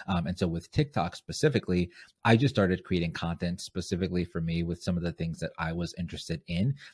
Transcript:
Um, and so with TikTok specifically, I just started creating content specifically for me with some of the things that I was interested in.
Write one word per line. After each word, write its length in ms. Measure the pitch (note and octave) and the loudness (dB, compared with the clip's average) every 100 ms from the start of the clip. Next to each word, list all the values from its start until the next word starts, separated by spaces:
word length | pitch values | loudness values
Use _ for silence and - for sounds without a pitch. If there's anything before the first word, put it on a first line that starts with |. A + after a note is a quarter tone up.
| - | -2
Um, 200 | F2+ E2+ | -2 0
and 100 | F2+ | 0
so 80 | F2+ | 0
with 240 | E2 - | -2 -4
TikTok 440 | - C#3+ - E2+ - | -2 0 0 -2 -4
specifically, 760 | - - D#3 A#2+ - F2+ F2 - - _ A#2 | -12 0 2 2 2 0 0 -4 -20 _ 6
I 100 | A2+ | 6
just 180 | C3+ | 6
started 300 | - F#2+ F2+ | 4 4 2
creating 300 | - F2+ E2+ | 0 0 0
content 480 | D2+ E2+ E2+ F2 F2+ | -2 -4 -2 -4 -4
specifically 640 | - F#2+ F2 F2+ F2+ F2+ E2+ | -8 -8 -4 -2 0 0 -2
for 160 | E2+ | -2
me 200 | E2 E2 | -2 -2
with 220 | E2+ E2+ | -2 -4
some 140 | - F2 | -2 0
of 60 | |
the 100 | E2+ | -2
things 260 | - E3 E2 | -4 -4 -4
that 120 | D#3+ - | -8 -6
I 140 | E3 | -6
was 240 | E3+ E3+ - | -4 -6 -6
interested 440 | E2+ - - D#3+ - | -8 -8 -8 -8 -4
in. 280 | - A#2 C#3 - | 0 0 -2 -8